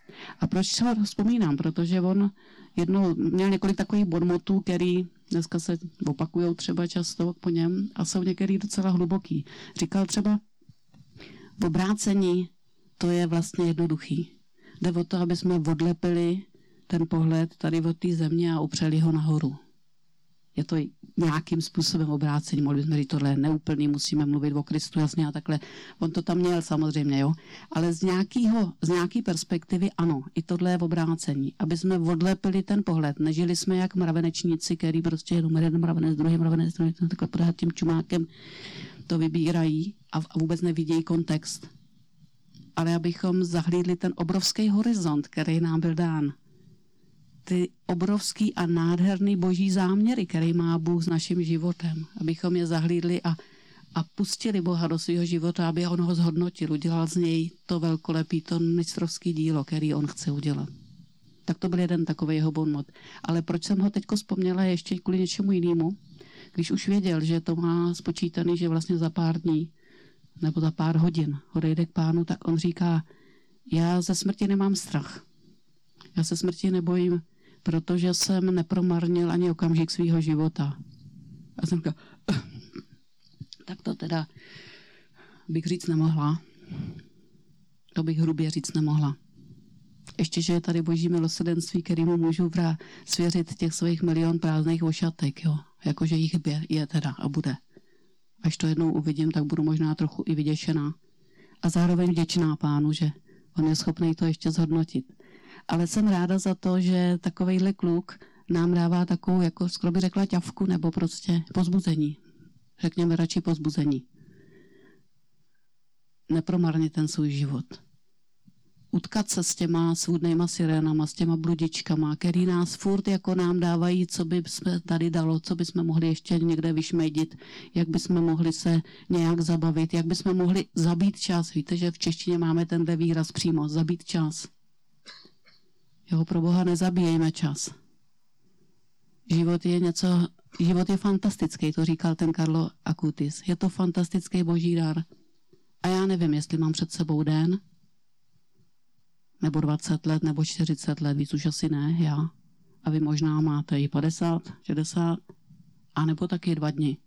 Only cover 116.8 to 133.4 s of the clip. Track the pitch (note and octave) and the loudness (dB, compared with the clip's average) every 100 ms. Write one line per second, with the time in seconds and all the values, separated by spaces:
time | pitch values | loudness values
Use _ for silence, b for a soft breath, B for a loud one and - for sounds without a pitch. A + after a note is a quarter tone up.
116.8 | D#3 D#3+ D#3 - D3+ C#3 C#3+ C3+ - - | 0 0 -2 0 -2 0 -2 -4 -8 -16
117.8 | - - _ _ _ _ - _ _ _ | -20 -20 _ _ _ _ -20 _ _ _
118.8 | - F3+ - G#3+ G3+ - E3+ - E3+ E3 | -4 -4 -2 -4 -2 -2 -4 -2 0 2
119.8 | E3 E3 - E3+ E3+ E3 F3 - D#3+ D#3+ | 2 0 0 0 2 2 0 0 0 2
120.8 | D#3 D#3 D3+ - E3 E3 E3 D#3+ D#3+ - | 2 0 -2 -2 0 0 0 0 -2 -4
121.8 | - D#3 D3+ D3+ F3 F3 F3+ F3+ F3 - | -2 0 0 0 0 2 2 2 0 -2
122.8 | G3 G3 G3 F#3+ - F#3 F3 F3+ E3+ E3+ | 0 0 0 -2 0 0 2 2 2 2
123.8 | F3 F3+ F3 - E3 F3 D#3+ - - F3 | 2 2 0 -2 -2 -2 -4 -4 -2 -2
124.8 | - E3+ E3+ E3 D#3+ D#3+ - E3+ E3+ F3 | -2 0 0 0 2 0 -2 -4 -2 -2
125.8 | E3+ D#3+ E3 D#3 - E3+ E3 D#3+ E3 D#3+ | 0 2 2 0 0 2 2 2 0 0
126.8 | D#3+ E3+ D#3+ D3+ D#3+ - B B B E3+ | 0 0 0 0 -4 -6 B B B -2
127.8 | E3+ D#3+ - F3 E3 D#3+ E3 D#3+ E3+ E3 | 0 -2 0 2 2 2 0 0 2 2
128.8 | - B B F3 E3 E3+ E3 E3 E3 D#3 | 0 B B 0 2 2 2 2 2 0
129.8 | D#3+ E3+ E3 F3+ F#3+ F#3 F3+ F#3+ - - | 0 0 0 0 0 2 4 2 0 0
130.8 | E3 E3+ G3 - - E3+ E3 D#3+ C#3+ F3 | 2 4 2 0 -2 -2 0 -4 -2 -2
131.8 | F3 E3+ - E3 F3 E3+ E3 E3 E3+ E3+ | -2 -2 -4 -2 0 0 2 2 0 0
132.8 | E3 E3 E3 D#3+ D#3+ - | 0 2 2 0 -2 -2